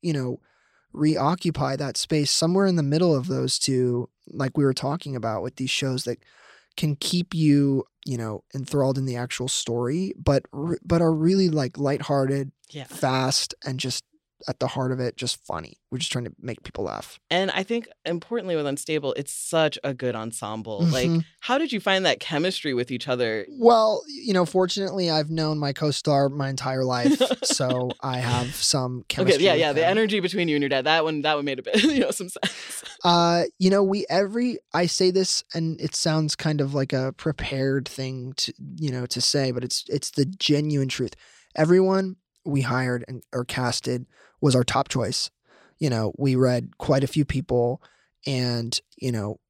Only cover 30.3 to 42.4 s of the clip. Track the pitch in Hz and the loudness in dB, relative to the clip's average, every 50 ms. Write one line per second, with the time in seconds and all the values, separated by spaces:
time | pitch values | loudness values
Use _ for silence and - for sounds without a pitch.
30.3 | 175 208 175 165 147 147 143 139 139 135 127 151 160 165 156 160 156 151 143 156 | -2 0 0 0 2 0 2 2 0 0 2 4 4 4 2 0 -2 0 0 0
31.3 | 151 147 143 143 135 127 131 113 - 214 202 311 294 269 - - 143 - 185 180 | 0 0 0 -4 -4 -4 -4 0 2 4 4 4 4 2 0 0 -2 -6 -8 -10
32.3 | - - - 185 - - - - - - - - - - - 180 175 170 170 170 | -8 -6 -6 -6 -6 -8 -14 -12 -12 -12 -12 -14 -18 -2 2 4 4 6 4 4
33.3 | 170 175 170 - _ _ 185 185 196 196 202 190 196 208 - - 156 185 202 190 | 4 2 0 -2 _ _ 4 4 6 6 4 2 2 -2 -2 0 0 0 0 0
34.3 | 208 233 247 247 233 - _ _ - 165 180 165 - - 190 185 180 190 190 - | 0 -2 -2 -2 -2 -4 _ _ 0 0 0 0 2 2 2 4 4 4 2 2
35.3 | - - - _ - 170 165 160 160 - - 147 - - - 170 156 156 156 151 | 0 -4 -4 _ -4 -4 -2 -2 -4 -4 -6 -6 -4 -2 -2 0 0 2 0 0
36.3 | - - - 160 151 147 143 139 143 143 135 139 - 131 131 135 - - - 160 | -2 -2 -2 -2 0 0 0 0 0 -2 -2 0 0 -2 -2 -2 -6 -4 -4 -4
37.3 | 147 - - - 139 135 131 135 135 139 123 - - - 135 131 131 131 123 131 | -4 -4 -6 -6 -2 0 0 2 0 0 -2 -4 -8 -8 -6 -6 -6 -8 -8 -10
38.3 | 135 - - 120 - - 139 143 131 - 156 143 123 127 123 123 - 127 123 - | -6 -6 -6 -6 -6 -12 -14 -14 -8 -4 -4 -4 -2 -4 -4 -4 -2 0 0 2
39.3 | - 147 135 131 123 123 123 123 - - - - - 139 - - - - 139 135 | 2 2 0 0 0 -2 -4 -4 -4 -4 -4 -4 -4 -4 -4 -4 -6 -6 -8 -8
40.3 | 190 - - - 147 143 151 151 147 143 135 131 - - 131 107 - _ - - | -6 -4 0 2 2 2 2 0 0 0 0 -2 -2 -4 -6 -6 -6 _ -20 -20
41.3 | _ _ _ _ _ - 156 160 175 185 190 190 190 190 190 190 185 _ _ _ | _ _ _ _ _ 0 4 6 6 6 6 4 4 2 0 -2 -6 _ _ _
42.3 | _ _ | _ _